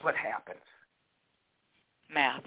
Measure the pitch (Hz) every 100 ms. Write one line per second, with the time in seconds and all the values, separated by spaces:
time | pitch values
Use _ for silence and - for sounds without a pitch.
0 | 160 - 110 107 - - - - _ _
1 | _ _ _ _ _ _ _ _ _ _
2 | _ 151 135 175